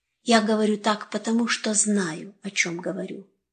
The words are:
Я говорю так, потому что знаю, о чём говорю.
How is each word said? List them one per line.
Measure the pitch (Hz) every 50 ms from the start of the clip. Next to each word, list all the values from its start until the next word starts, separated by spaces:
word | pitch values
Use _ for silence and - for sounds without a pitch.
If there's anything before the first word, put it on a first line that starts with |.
| _ _ _ _ -
Я | 240 226 220
говорю | 208 220 220 214 214 214 214 208
так, | - 226 208 214 - -
потому | - 214 214 226 226 233 240 226
что | - - - 226 214
знаю, | 202 - 214 208 202 185 165 156 170 - 196 - _ -
о | 196 -
чём | - - 180 170 175
говорю. | 180 185 185 185 180 - - - 190 _ _ _ _ _